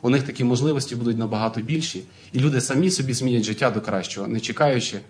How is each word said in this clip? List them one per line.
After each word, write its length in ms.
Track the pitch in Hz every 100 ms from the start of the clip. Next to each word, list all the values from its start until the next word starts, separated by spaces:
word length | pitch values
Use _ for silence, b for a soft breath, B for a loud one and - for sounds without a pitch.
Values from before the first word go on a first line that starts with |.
у 100 | 120
них 120 | 135
такі 220 | 135 -
можливості 520 | 123 123 147 143 131 120
будуть 220 | 120 113
набагато 420 | 110 107 110 113
більші, 440 | 113 160 160 92 - B B
і 80 | 127
люди 200 | 143 131
самі 300 | - 135 185
собі 220 | 180 135
змінять 320 | 123 131 120
життя 260 | 107 107 131
до 100 | 107
кращого, 480 | - 98 - - 98
не 120 | 113
чекаючи 600 | - 117 147 127 113 101 -